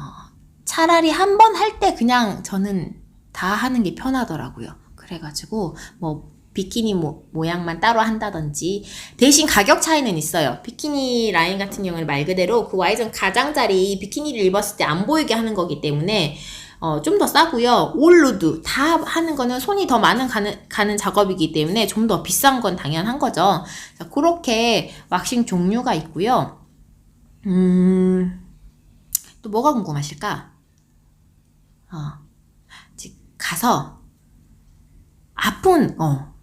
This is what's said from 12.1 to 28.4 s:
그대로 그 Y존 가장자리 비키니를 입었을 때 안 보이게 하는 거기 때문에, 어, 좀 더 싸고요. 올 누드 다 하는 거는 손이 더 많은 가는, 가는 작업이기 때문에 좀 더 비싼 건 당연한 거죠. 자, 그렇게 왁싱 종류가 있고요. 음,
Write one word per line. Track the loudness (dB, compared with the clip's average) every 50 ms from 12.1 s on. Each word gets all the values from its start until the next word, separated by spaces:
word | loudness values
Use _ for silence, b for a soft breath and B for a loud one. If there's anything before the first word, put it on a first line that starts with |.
| -2 -2 -2
그대로 | 0 0 0 0 2 2 0 0 0
그 | -2
Y존 | 0 0 0 0 0 -2 -4
가장자리 | -4 -2 -2 0 0 0 0 0 0 0 2 2 2 2 2 0 0 -4
비키니를 | -6 -8 -8 -6 -6 -6 -2 0 0
입었을 | 2 2 0 -2 -4 -4 -2
때 | -2
안 | 0 0 0 0
보이게 | 0 0 0 0 0 0
하는 | 0 -2 -2 -2
거기 | -2 -2 -4 -4 -4
때문에, | -4 -2 -2 -2 -2 0 0 0 0 -2 -4 B B B B B B B B B
어, | -6 -4 -4 -2
좀 | 0 0 2 2
더 | 2 2
싸고요. | 4 2 2 2 2 2 2 4 4 4 2 2 0
올 | 4 6 8 8 8 8
누드 | 6 4 2 0 0 0 -2 -4
다 | -6 -4 0 2 2 2 2
하는 | 0 -2 -4 -2 -2 -2 -2
거는 | -2 -2 -2 -2 -4
손이 | -4 -2 -2 0 0 2
더 | 2 4
많은 | 4 4 4 2 0 -2
가는, | -2 -2 -4 -4 -6 -8 -12 -8
가는 | -2 -2 0 0 0 -2
작업이기 | -2 -2 0 2 2 2 0 0 -2 0
때문에 | 0 0 -2 0 0 0 -2 -2
좀 | 0 0 0 0
더 | 0 0 -2
비싼 | -2 -2 2 2 2 2 2
건 | 0 -2 -4
당연한 | -4 -4 -4 -4 -2 -2 -4 -2 -2
거죠. | -2 -2 0 2 2 2 2 0 -2 B B B B B B B
자, | -14 -8
그렇게 | -2 0 2 2 0 0 0 -2 0 2 2 2 2 0 -2 B B B B B
왁싱 | -4 -4 -2 -2 0 0 0
종류가 | 0 0 0 0 2 0 0 0 0 -2
있고요. | -2 -4 -6 -6 -2 0 2 2 2 0 -2 -6 -14 -20 _ _ _ -20 _ -20 _ _ _ _ _ _ -20 _ _ -4
음, | 0 2 4 4 4 4 4 4 4 4 4 4 2 2 2 0 -2 -4 -8